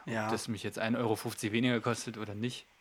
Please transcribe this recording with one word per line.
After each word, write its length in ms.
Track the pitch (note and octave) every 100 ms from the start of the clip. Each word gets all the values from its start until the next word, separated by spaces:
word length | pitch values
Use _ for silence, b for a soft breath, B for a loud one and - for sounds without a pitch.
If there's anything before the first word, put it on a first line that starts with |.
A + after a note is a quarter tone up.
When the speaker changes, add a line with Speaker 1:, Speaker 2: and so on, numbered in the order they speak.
| -
Speaker 1:
Ob 60 |
Speaker 2:
Ja. 180 | A2+ A2
Speaker 1:
das 160 | A2 -
mich 160 | G#2+
jetzt 160 | G#2 -
ein 160 | A2 B2
Euro 200 | A#2 G#2+
fünfzig 340 | A#2 - G#2+
weniger 280 | A2+ B2 A#2+
kostet 360 | A#2+ A2+ - A2
oder 160 | G#2
nicht, 320 | G#2 A#2+ - - _